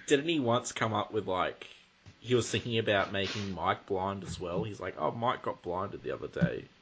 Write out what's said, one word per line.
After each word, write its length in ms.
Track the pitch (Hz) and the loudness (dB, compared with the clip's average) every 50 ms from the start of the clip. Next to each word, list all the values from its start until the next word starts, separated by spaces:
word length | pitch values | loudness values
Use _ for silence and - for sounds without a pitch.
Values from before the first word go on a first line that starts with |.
| - - | 2 4
didn't 220 | 147 139 147 170 | 4 4 4 4
he 100 | 170 151 | 2 2
once 320 | 127 117 117 123 123 - | 4 4 4 4 2 -2
come 220 | - - 120 110 107 | -2 0 0 2 2
up 180 | 104 101 - | 0 0 0
with, 160 | 107 107 92 95 | -2 -2 0 0
like, 400 | 92 90 82 71 - - - - - - - _ _ _ _ - - - | 0 2 2 0 -2 -6 -14 -18 -18 -20 -20 _ _ _ _ -20 -20 -16
he 160 | - 117 123 | -2 2 2
was 140 | 120 110 - | 2 4 2
thinking 280 | - 110 - 123 113 113 | -2 -2 -2 0 0 0
about 340 | 110 113 104 98 92 - | 2 4 4 4 4 2
making 420 | 101 98 98 92 - 104 101 98 92 | 0 -2 -2 0 -2 -4 -4 -4 -4
Mike 320 | 82 82 92 101 - - | 0 0 0 0 0 0
blind 380 | - 98 92 92 98 98 98 90 | -2 -2 0 0 0 -2 -4 -6
as 160 | 82 87 87 | -8 -8 -6
well? 240 | 90 85 87 92 87 | -6 -4 -2 -2 -2
He's 160 | - 98 - | -4 -6 -6
like, 160 | 92 95 - - | -8 -8 -4 0
"Oh, 140 | 78 120 | -2 -2
Mike 300 | 117 117 113 123 127 - | 0 0 0 0 0 0
got 200 | - - - - | -2 -6 -6 -4
blinded 420 | - 87 85 92 98 101 - 73 - | -6 -4 -2 -2 -2 -4 -6 -8 -6
the 80 | 65 | -6
other 160 | 65 - - - | -6 -4 -6 -6
day," 360 | - - - 62 58 52 - - - _ | 0 0 0 0 0 -4 -8 -12 -20 _